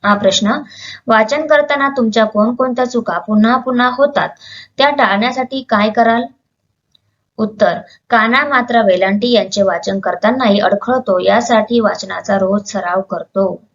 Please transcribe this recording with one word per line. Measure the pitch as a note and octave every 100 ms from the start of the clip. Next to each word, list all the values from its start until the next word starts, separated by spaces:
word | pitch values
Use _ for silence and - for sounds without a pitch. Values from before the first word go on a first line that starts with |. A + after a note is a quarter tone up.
हा | G3+ G3+
प्रश्न, | G3 F#3+ G#3 C#4+ D4 - - - -
वाचन | A3 A3 C#4+ D#4
करताना | D4 D4 C#4+ C#4
तुमच्या | C#4 A3+ G#3+ G#3+
कोणकोणत्या | G#3 G#3+ B3 B3+ B3 B3+
चुका | A#3+ A3 F3
पुन्हा | - G#3+ A3 B3
पुन्हा | A#3+ B3 B3
होतात | B3 C#4+ G3 - - - - - -
त्या | C#4
टाळण्यासाठी | C#4 A3+ G3 A#3+ B3 B3+ C4+
काय | B3+ G#3+ G#3+
कराल? | G#3+ A#3 A3+ B3+ _ _ _ _ _ _ _ _ _ _ -
उत्तर, | G#3+ - G3+ E3+ - _ _
काना, | A#3 A3 B3+ C#4+
मात्रा, | C4+ A#3+ A#3
वेलांटी | G#3 F3+ F#3+ G3+ A#3+
यांचे | A#3 - -
वाचन | G3 E3+ F3 G3
करतानाही | F#3 D#3+ G#3 B3+ A#3+ G3+
अडखळतो, | F#3 G3+ - B3+ B3 F#3
यासाठी | F#3 G#3 A#3+ A#3 G#3+ A#3+
वाचनाचा | G#3 - G3 F#3 - G3
रोज | F#3+ G3+ G3+
सराव | G3+ F3 F#3
करतो. | F#3+ F3 - - G3 E3+ _